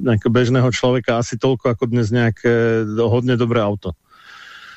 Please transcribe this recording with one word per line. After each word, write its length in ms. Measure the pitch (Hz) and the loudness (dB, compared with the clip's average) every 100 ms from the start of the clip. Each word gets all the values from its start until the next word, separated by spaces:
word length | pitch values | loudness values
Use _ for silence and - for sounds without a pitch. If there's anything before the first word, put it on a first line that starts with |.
nejakého 320 | - 107 127 | 0 0 2
bežného 400 | 117 120 127 127 | 2 2 2 0
človeka 480 | - 127 131 127 117 | 0 0 0 0 -2
asi 160 | 113 117 | -2 -2
toľko, 400 | 135 127 131 113 | -2 0 -2 -2
ako 160 | 117 | -2
dnes 160 | 120 110 | 0 0
nejaké 800 | 123 117 104 120 117 117 113 107 110 | 0 0 0 0 2 2 0 -2 0
hodne 320 | 117 120 123 120 | 0 0 0 0
dobré 240 | 117 117 | 0 0
auto. 320 | 104 101 92 82 _ - - - - - - | 0 -4 -6 -12 _ -20 -20 -20 -20 -20 -20